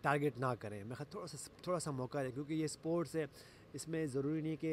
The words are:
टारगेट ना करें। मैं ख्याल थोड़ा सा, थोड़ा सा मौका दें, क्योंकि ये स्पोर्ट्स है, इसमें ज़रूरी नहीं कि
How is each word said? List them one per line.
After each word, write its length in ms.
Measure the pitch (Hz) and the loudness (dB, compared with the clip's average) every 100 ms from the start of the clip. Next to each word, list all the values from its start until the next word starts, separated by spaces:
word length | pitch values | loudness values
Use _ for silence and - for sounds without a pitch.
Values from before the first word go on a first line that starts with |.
टारगेट 340 | 151 147 147 117 | 6 6 4 2
ना 160 | 127 117 | 0 0
करें। 280 | 107 104 | -2 -6
मैं 120 | 101 127 | -6 -8
ख्याल 180 | 147 202 | -8 -8
थोड़ा 120 | 175 | -8
सा, 100 | 147 - - - | -10 -12 -10 -2
थोड़ा 120 | 180 | 0
सा 120 | 160 | 0
मौका 320 | 135 127 147 | -2 -2 0
दें, 80 | 131 | -2
क्योंकि 220 | 120 147 | -2 -2
ये 140 | 156 156 | 0 0
स्पोर्ट्स 480 | - 160 170 156 160 | -2 0 2 2 0
है, 120 | 147 - - - - 139 | -2 -6 -20 -20 -12 -10
इसमें 300 | - 160 156 | -4 0 2
ज़रूरी 340 | 127 139 160 | 2 2 2
नहीं 160 | 156 156 | 0 0
कि 120 | 160 | 2